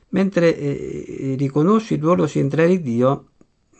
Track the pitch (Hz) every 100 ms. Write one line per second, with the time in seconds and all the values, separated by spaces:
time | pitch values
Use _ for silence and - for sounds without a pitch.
0 | _ - 190 180 170 - 143 139 - -
1 | - - 135 135 135 147 165 220 220 147
2 | 151 180 156 151 139 143 165 185 139 117
3 | 127 143 - _ _ _ _ _